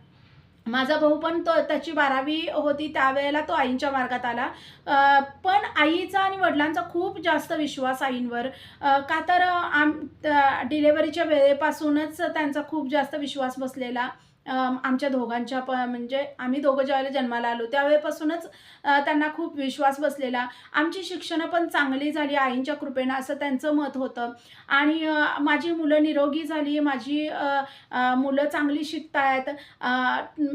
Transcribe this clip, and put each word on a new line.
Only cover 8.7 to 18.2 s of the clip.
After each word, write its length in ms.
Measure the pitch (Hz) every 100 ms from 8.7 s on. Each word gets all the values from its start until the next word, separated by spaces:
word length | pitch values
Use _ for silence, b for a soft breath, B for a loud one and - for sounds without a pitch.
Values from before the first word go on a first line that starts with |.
| B
अ, 180 | 277 277
का 220 | 277 320 320
तर, 120 | 359
अ, 120 | 359
आम-, 760 | 349 339 294 302 311 - - 302
अ, 340 | 285 277 -
डिलिव्हरीच्या 640 | 247 302 294 302 311 302
वेळेपासूनच 960 | 320 285 277 285 311 294 302 294 311 311
त्यांचा 420 | 330 320 302 294 294
खूप 220 | 311 262
जास्त 240 | 285 269
विश्वास 400 | 302 285 277 254 254
बसलेला, 500 | 262 254 247 247 254 - b b -
अ, 60 | 262 262 262
आमच्या 240 | 262 254 285
दोघांच्या 520 | 254 226 240 240 262
प-, 100 | 254
म्हणजे 640 | 254 247 247 240 269 285 -
आम्ही 220 | 247 269
दोघं 240 | 294 269
ज्यावेळेला 360 | 262 269 269 269
जन्माला 280 | 247 233 233
आलो 180 | 240 233
त्यावेळेपासूनच, 840 | 277 285 302 311 -